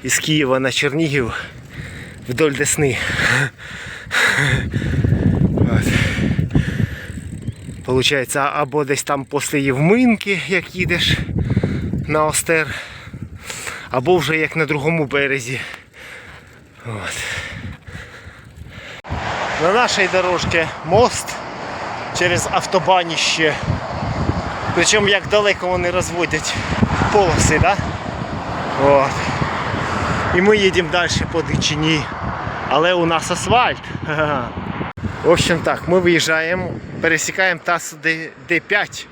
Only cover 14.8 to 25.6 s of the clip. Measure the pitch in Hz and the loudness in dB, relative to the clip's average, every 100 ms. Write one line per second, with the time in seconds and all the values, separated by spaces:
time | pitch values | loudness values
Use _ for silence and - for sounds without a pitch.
14.8 | 139 165 143 139 139 139 117 135 - - | 0 0 0 0 0 0 -4 -8 -8 -12
15.8 | - - - - - - - - - - | -18 -20 -18 -18 -18 -20 -20 -20 -20 -16
16.8 | 120 107 90 - - - - - - - | -10 -8 -8 -8 -8 -8 -8 -10 -12 -14
17.8 | - - - - - - - - - - | -16 -16 -16 -18 -20 -20 -20 -20 -18 -16
18.8 | - - - - - - - - 156 214 | -16 -16 -10 -6 -6 -4 -4 0 2 2
19.8 | 233 - 185 180 180 175 - 175 156 - | 2 2 2 2 0 0 0 0 -2 -6
20.8 | 151 190 233 - - - - - - - | 2 4 4 2 -8 -10 -10 -12 -10 -10
21.8 | - - - - 180 175 - 185 - 190 | -8 -8 -6 0 0 2 0 -2 0 0
22.8 | 160 185 170 156 - 156 160 135 - - | 4 2 2 -2 -2 2 2 2 -2 -4
23.8 | - - - - - - - - - - | -4 -6 -4 -2 -2 -2 -4 -6 -4 2
24.8 | 170 214 202 202 160 208 208 180 | 4 4 4 2 4 2 4 2